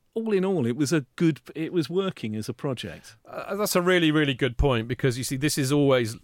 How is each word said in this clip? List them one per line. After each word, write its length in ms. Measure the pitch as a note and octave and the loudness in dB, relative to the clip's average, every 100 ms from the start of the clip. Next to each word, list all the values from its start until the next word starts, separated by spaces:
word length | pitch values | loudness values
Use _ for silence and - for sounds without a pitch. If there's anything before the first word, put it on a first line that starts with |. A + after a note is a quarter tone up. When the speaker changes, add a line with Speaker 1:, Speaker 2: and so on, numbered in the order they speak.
| _ | _
Speaker 1:
all 200 | A3+ A3+ | -8 -2
in 100 | G3 | 0
all, 220 | F#3+ F3+ A#2+ | 2 0 0
it 100 | B2+ | 0
was 160 | C3 | 0
a 140 | D#3+ C3 - | 0 -2 0
good, 240 | E3+ D3+ - D3+ | 0 0 -6 -10
it 160 | D#3+ | -4
was 180 | F3+ D#3 | -4 -2
working 460 | F3 F#3+ - A2+ G#2+ | -2 -4 -4 -6 -6
as 140 | G#2 | -8
a 40 | |
project. 600 | - C#3+ B2 F#2 D#2+ - - - | -8 -8 -8 -10 -14 -20 -20 -16
Speaker 2:
Uh, 300 | - - G3 | -14 -8 -4
that's 220 | G#3 F#3 | 0 2
a 40 | |
really, 300 | F3 F3+ D#3+ | 4 4 4
really 220 | D3+ C#3+ | 4 2
good 240 | B2+ C3 A#2 | 0 -2 2
point, 320 | C#3+ A#2 A#2 | 2 2 -2
because 280 | B2+ C3+ B2 | -2 -2 -2
you 60 | |
see, 140 | B2 C3 | -4 -4
this 200 | D3+ D#3 | -2 0
is 140 | C3 | 0
always, 460 | D3 C#3 B2+ A2 A#2+ | 4 4 4 2 -4